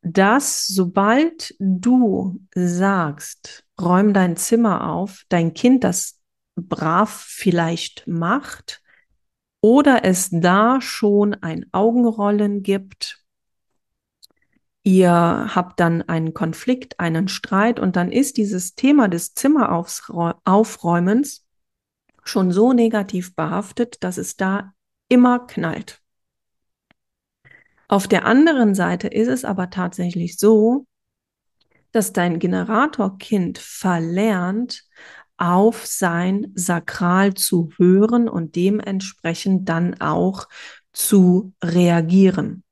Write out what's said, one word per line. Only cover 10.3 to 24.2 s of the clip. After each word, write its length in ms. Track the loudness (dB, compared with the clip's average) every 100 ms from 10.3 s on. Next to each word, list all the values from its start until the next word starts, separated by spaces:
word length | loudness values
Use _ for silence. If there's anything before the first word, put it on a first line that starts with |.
da 480 | 0 2 4 2 0
schon 540 | -4 -2 0 2 0
ein 320 | -2 -8 -10 -6
Augenrollen 880 | 0 0 2 0 0 -2 0 -2 -2
gibt, 640 | -4 -4 -6 _ -16 -16 _ _ _ _ _ _ _ _ _ _ _ _ _ _ _ _
ihr 720 | 2 4 6 4 2 0 -2
habt 240 | -4 -4 0
dann 220 | 0 0
einen 300 | -4 -4 -4
Konflikt, 680 | -4 -6 -6 -4 -4 -6 -8
einen 300 | -4 -2 -4
Streit 500 | -6 -4 0 0 0
und 180 | -2 0
dann 140 | 0
ist 280 | 0 -2 -2
dieses 360 | -4 -4 -8
Thema 340 | -2 4 4 4
des 260 | 0 -6
Zimmeraufrau-, 1000 | -4 0 2 2 -2 -4 -12 -10 -4 -4 -4
Aufräumens 1000 | 2 2 2 -2 -2 0 2 0 -2 -8 _ _ _ _ _ _ _ _
schon 280 | -6 -2 0
so 200 | 2 4
negativ 640 | 4 2 0 -4 -6 -8
behaftet, 680 | -6 -4 -4 -6 -6 -6 -4
dass 140 | -8
es 200 | -8